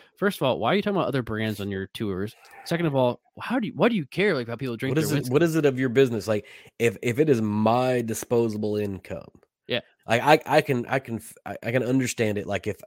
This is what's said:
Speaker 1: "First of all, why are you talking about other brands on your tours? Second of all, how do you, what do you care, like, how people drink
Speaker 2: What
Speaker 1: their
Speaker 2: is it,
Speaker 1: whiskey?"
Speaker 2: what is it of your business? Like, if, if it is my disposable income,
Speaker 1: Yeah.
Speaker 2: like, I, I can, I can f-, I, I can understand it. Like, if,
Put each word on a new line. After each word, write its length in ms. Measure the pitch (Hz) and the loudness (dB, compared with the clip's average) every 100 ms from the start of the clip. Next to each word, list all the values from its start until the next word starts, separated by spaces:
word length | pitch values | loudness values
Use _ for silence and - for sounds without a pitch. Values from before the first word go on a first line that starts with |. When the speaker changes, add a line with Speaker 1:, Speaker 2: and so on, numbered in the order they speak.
| - - | -18 -4
Speaker 1:
"First 220 | 196 - | -2 0
of 40 | |
all, 160 | 139 82 | 0 0
why 140 | 110 | 0
are 20 | 185 | 0
you 60 | |
talking 160 | 202 196 | 0 -2
about 100 | 139 | 0
other 140 | 135 | -2
brands 400 | 113 110 110 101 | -4 -4 -4 -4
on 80 | 101 | -6
your 160 | 98 95 | -6 -8
tours? 420 | - 107 92 104 - - - - | -6 -6 -4 -6 -10 -20 -16 -6
Second 220 | 165 170 | -2 0
of 80 | 139 | 2
all, 260 | 123 120 _ - | 2 0 _ -14
how 200 | - 247 | -4 -4
do 80 | 196 | -4
you, 60 | 120 | 0
what 140 | 214 | 0
do 60 | 226 | 0
you 100 | 139 | -4
care, 260 | - 208 | -2 0
like, 140 | 147 117 | 0 -4
how 80 | 117 | -6
people 180 | 135 117 | -6 -4
drink 180 | 135 135 | -2 -2
Speaker 2:
What 60 | |
Speaker 1:
their 40 | 151 | 0
Speaker 2:
is 60 | |
it, 20 | 147 | -2
Speaker 1:
whiskey?" 120 | 123 | 2
Speaker 2:
what 120 | 139 | 2
is 120 | 170 160 | 4 4
it 80 | 147 | 2
of 140 | 127 | 2
your 100 | 131 | 0
business? 380 | 117 135 113 101 | 4 4 2 -2
Like, 200 | 107 - - - - | -2 -4 -18 -16 0
if, 180 | 117 101 | 0 0
if 160 | 123 117 | -2 2
it 100 | 156 | 4
is 100 | 120 | 4
my 640 | 110 104 110 120 127 127 | 2 2 4 4 2 0
disposable 760 | 117 110 - 120 117 107 107 104 | -2 -6 0 0 2 0 -2 -2
income, 520 | 101 95 - 90 - - _ _ - | -4 -6 -10 -12 -14 -20 _ _ -6
Speaker 1:
Yeah. 140 | 123 - _ - | -6 -6 _ -2
Speaker 2:
like, 160 | 117 | 0
I, 340 | 131 156 - 151 | 6 4 6 2
I 40 | |
can, 260 | 151 123 117 | 2 -2 -2
I 100 | 135 | -4
can 200 | - 113 | -4 -10
f-, 200 | - - - | -10 -18 -14
I, 100 | 101 | -10
I 100 | 113 | -2
can 120 | 123 | -2
understand 560 | 117 131 123 - 107 101 | 2 0 0 0 0 -2
it. 80 | 95 | -4
Like, 180 | 98 107 | -6 -4
if, 120 | 98 | -8